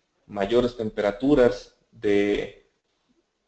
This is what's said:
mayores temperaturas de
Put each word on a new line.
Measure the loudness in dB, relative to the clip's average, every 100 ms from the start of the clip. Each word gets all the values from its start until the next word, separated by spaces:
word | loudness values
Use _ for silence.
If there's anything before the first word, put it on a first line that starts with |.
| _ _ -12
mayores | -4 0 2 0 -4
temperaturas | -8 -4 -4 -2 2 4 4 0 -14 _ _
de | -6 0 0 0 -2 -6 -14 _ _ _ _ _ _ _ _